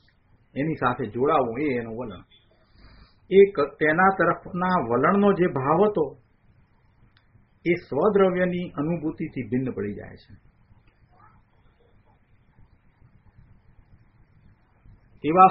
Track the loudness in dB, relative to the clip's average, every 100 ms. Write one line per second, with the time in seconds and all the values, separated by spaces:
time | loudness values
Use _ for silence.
0 | _ _ _ _ _ -6 -6 -2 -2 -2
1 | -6 -2 0 2 0 -2 -4 -4 -6 -10
2 | -12 -14 -20 _ _ _ _ _ -20 -20
3 | -20 _ 2 6 6 4 -4 -2 0 2
4 | 2 2 0 -2 -6 -6 -2 -2 0 0
5 | 2 4 2 2 0 -2 0 2 2 0
6 | -4 -6 _ _ _ _ _ _ _ _
7 | _ _ _ _ _ _ -4 -4 -2 -2
8 | 0 2 2 2 -2 -4 -8 -6 -4 -4
9 | -6 -8 -10 -8 -6 -4 -4 -6 -8 -10
10 | -14 -20 -20 -20 _ _ _ _ _ _
11 | _ _ -20 _ _ _ _ _ _ _
12 | _ _ _ _ _ _ -20 _ _ _
13 | -20 _ _ _ -20 -20 _ _ -20 -20
14 | _ _ _ _ -20 _ _ _ -20 -20
15 | _ -10 -2 4 4